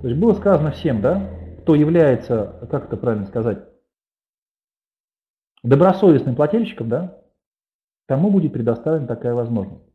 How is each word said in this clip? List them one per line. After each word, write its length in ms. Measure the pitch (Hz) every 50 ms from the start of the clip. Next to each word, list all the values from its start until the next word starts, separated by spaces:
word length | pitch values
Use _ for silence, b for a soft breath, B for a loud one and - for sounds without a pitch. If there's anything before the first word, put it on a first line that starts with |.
То 60 | - 123
есть 120 | 120 147
было 140 | 202 233 196
сказано 380 | 202 - 202 190 143 151 151
всем, 280 | 143 - - 160 123 107
да, 300 | 101 131 175 196 196 - - - - - - -
кто 140 | - - 160
является, 880 | 147 151 151 170 175 160 143 127 120 - - 123 110 101 - - - - 120
как 180 | - 139 -
это 100 | - 117
правильно 300 | 98 - 120 113 104 101
сказать, 320 | 95 - 117 113 117 98 - - - _ _ _ _ _ _ _ _ _ _ _ _ _ _ _ _ _ _ _ _ _ _ _ _ _ _ _ _ _ _ _ _ _ _ _ _ _ _
добросовестным 720 | - 120 131 143 175 190 190 190 214 185 156 127 - 143 120
плательщиком, 540 | 123 147 147 208 233 226 - - - 113 113
да, 320 | 117 151 185 180 - - _ _ _ _ _ _ _ _ _ _ _ _ _ _ _ _ _ -
тому 220 | 135 139 175 208
будет 220 | 196 190 160 143
предоставлена 540 | - 123 113 120 117 113 - 160 160 160 139
такая 280 | 120 117 - - 123 120
возможность. 480 | 123 117 113 117 107 95 98 - - _ _ _